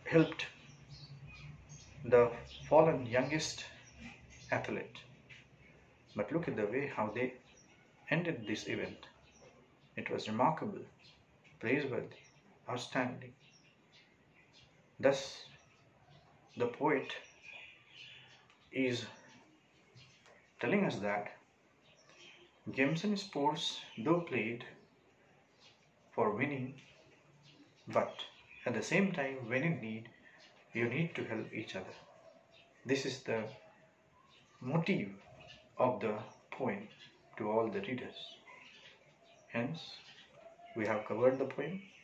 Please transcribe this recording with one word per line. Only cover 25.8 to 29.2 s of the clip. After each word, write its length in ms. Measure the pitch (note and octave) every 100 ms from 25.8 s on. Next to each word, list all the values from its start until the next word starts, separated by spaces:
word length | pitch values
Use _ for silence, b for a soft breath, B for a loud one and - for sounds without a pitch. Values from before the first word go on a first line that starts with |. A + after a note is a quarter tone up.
| _ _ _
for 180 | - G#2+
winning, 440 | G#2 D3 C#3 B2 - - - - - - - - - - - -
but 260 | - - - - - - - -
at 80 |
the 80 | A2
same 300 | - F3 G3
time, 360 | E3